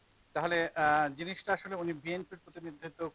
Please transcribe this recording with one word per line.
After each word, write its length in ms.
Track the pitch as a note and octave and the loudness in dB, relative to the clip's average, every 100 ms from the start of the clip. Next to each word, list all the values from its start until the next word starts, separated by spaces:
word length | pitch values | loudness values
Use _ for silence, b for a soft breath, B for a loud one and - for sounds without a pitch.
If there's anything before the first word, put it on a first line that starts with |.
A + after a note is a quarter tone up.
| _ _ _ | _ _ _
তাহলে, 380 | D3+ E3+ E3+ E3 | -2 2 2 2
আহ, 400 | - D3+ D3+ D3 | 4 4 6 4
জিনিসটা 380 | C#3 E3+ F3+ - | 0 -6 -6 -2
আসলে 220 | F#3+ F#3+ | -2 -2
উনি 180 | F#3+ E3+ | -4 -4
বিএনপির 460 | D3+ D#3 F3+ F3+ F3+ | -4 -4 -6 -6 -14
প্রতিনিধিত্ব 720 | - E3+ E3 D3 E3 - E3 | -16 -14 -12 -12 -12 -8 -8